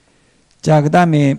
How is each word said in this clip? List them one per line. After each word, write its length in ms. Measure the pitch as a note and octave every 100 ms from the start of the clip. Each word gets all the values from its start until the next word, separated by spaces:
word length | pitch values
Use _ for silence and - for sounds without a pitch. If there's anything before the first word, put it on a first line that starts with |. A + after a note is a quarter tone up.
| _ _ _ _ _ _
자, 200 | - D#3
그다음에 540 | D3 F3+ E3+ D3+ C#3